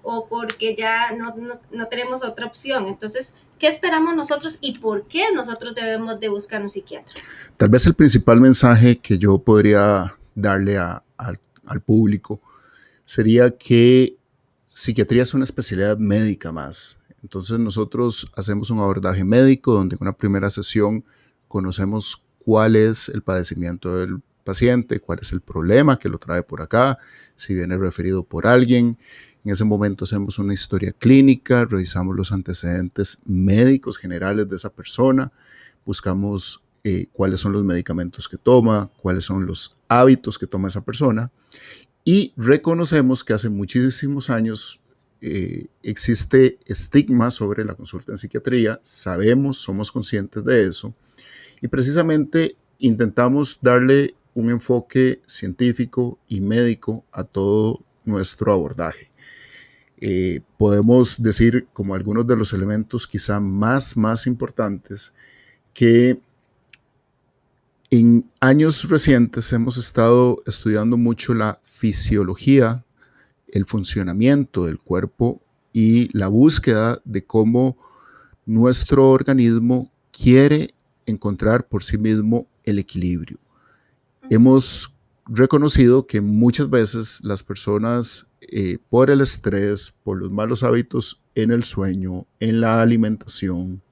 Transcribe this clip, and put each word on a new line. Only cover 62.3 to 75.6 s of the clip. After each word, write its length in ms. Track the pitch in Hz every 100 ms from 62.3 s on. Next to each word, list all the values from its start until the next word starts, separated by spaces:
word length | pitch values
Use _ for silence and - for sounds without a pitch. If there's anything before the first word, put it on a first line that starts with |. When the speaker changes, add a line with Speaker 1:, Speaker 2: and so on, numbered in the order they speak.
Speaker 2:
los 180 | 117 107
elementos 540 | 98 98 107 107 120 -
quizá 320 | 101 - 104
más, 580 | 101 98 110 135 131 120
más 300 | 107 113 123
importantes 880 | 120 123 - 107 98 _ 101 - _ _ _ _ _ _
que 460 | - 117 117 123 123 _ _ _ _ _ _ _ _ _ _ _ _ _ _ _ _ _
en 400 | 120 117 117 - _
años 480 | 131 143 156 151 151
recientes 640 | 156 - 127 117 - -
hemos 240 | 120 117 123
estado 640 | - - 113 123 123 117
estudiando 520 | - - 113 104 110 120
mucho 380 | 120 113 -
la 260 | 117 107 -
fisiología, 1200 | _ _ 113 95 - 107 92 90 131 139 113 120 _ _ _ _ _ _ _
el 180 | 101
funcionamiento 1000 | 95 110 92 107 90 92 123 143 131 -
del 160 | 85 80
cuerpo 600 | _ 92 98 _ 120 - _ _